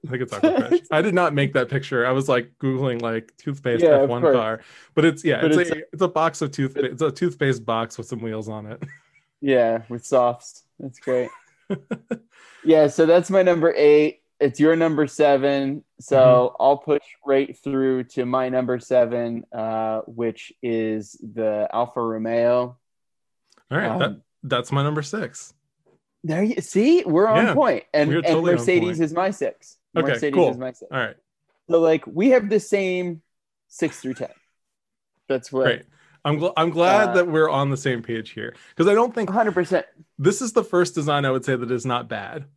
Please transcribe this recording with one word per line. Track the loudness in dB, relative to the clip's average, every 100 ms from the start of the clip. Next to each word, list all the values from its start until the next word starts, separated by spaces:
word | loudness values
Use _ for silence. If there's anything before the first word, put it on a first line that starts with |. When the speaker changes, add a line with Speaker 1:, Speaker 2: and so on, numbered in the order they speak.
| -8
Speaker 1:
I |
think | -8
it's | -6
Aquafresh. | 0 0 0 0 -2 0
Speaker 2:
<laughs> |
Speaker 1:
I | 0
did | 2
not | 0 0
make | 0 0
that | 0 -2
picture. | -4 -4 -2 0
I |
was, | 0 0
like, | -2 -2 _
Googling, | -4 -2 -4 -4
like, | -4 -6 -8 _
toothpaste | -12 -6 -2 2
Speaker 2:
Yeah, | 4 4
of |
Speaker 1:
F | 4
one | 2
Speaker 2:
course. | 2 2
Speaker 1:
car. | 0 -6 -12 -20 -6
But | 2
it's, | 2 2
yeah, | -2 0
Speaker 2:
But | 2
Speaker 1:
it's | 2
Speaker 2:
it's | 0
Speaker 1:
a, | -4 -8
it's | -4
a | -2
box | 0 -2 -2
of | -6
toothpaste. | -4 -4 -2 -4
It's | -2
a | -4
toothpaste | -2 -4 0 -2 -2 -2
box | -4 -4 -10
with | -12
some | -10
wheels | -8 -10 -10
on | -12 -14
it. | -16 -16
<laughs> | -18 _ _ _ _
Speaker 2:
Yeah, | 0 2 2 -2 -6
with | -14 -2
softs. | 0 0 -2 -14 -20 _ _
That's | -18 -12
great. | -4 -4 -4 -10 _ _ _
Speaker 1:
<laughs> | -10 _ -14 _ -14 _ _ -20 -6
Speaker 2:
Yeah, | 2 4 4
so | 4 4
that's | 4 4
my | 2
number | 2 2 0 4
eight. | 6 6 4 -4 _ _
It's | -2 2
your | 2 4
number | 0 0 -2
seven. | 2 2 4 2 -2 -4 -8 _ _
So | 0 4
Speaker 1:
Mm-hmm. | 6 6 2 0
Speaker 2:
I'll | 2 2
push | 0 -2 -2 -14
right | 0 0 0 -8
through | -6 -2 0 -2
to | -4 -6
my | -2 -2 -2
number | -2 -2 -4
seven, | 0 2 2 0 -4 -6 -10
uh, | -8 -6 -4 -4 -4 -8
which | -6 -6 -6 -18 _
is | -4 -2 -2 -4 -8 -18
the | -14 -4 -2 -2 -2
Alfa | -2 -4 -4
Romeo. | -6 -4 -4 0 2 0 -2 -10 _ _ _ _ _ _ _ _ _
Speaker 1:
All | -4
right, | -2 -2
that, | -4
Speaker 2:
Um, | -6 _ _
Speaker 1:
that's | -4 -4 -2
my | -2
number | 0 -2
six. | -6 -8 -8 -12 -20 _ _ _ _ _ _ _
Speaker 2:
There | -6 -2
you | -2 -2
see, | -2 2 4 4
we're | 4 2 4
on | 4 2
Speaker 1:
Yeah, |
Speaker 2:
point. | 2 0 0 -2
And, | 0 2
Speaker 1:
we | 0
are |
Speaker 2:
and | 0
Speaker 1:
totally | 0 2
on | 0
Speaker 2:
Mercedes | 2 2 0 -2
Speaker 1:
point. |
Speaker 2:
is | -4
my | -2 -4
six. | -4 -6 -8 -20 _ _
Speaker 1:
Okay, | -2 -2
Speaker 2:
Mercedes | -2 0
Speaker 1:
cool. | 2 0
Speaker 2:
is | 0
my | -12
six. | -14 -8
Speaker 1:
All | -6
right. | -6 -8 _ _ _ _ 0
Speaker 2:
So, | 2
like, | 4 2 -2
we | 0 2
have | 2 2
the | -2
same | 0 -2 -2 -4 -6 -8 _ _ _ _ _
six | -6 -4 -4
through | -10
ten. | -10 -12 _ _ _ _ _ _ _ _ _ _
That's | -6 -4
what | -2
Speaker 1:
Great. | -2 -2 -8 _ _ _
I'm | -4 -2
gl-, | -2 0
I'm | 0
glad | 2 4 4 4
Speaker 2:
uh, |
Speaker 1:
that | 2 2
we're | 2 2
on | 2 -2
the | -2
same | -2 -4
page | -6 -8 -8
here, | -12 -14 -14 -20
'cause | 0 2
I |
don't | 4 2
think | -2 -4
Speaker 2:
hundred | 0 0
percent. | 0 0 -2 -4 _ -20 0
Speaker 1:
this | 0 0
is | -2
the | -2
first | 0 0 0 -2
design | -2 0
I | 0
would | -2
say | -2
that | -4 -2
is | -4 -2
not | -4 -6
bad. | -10 -10 -14 -18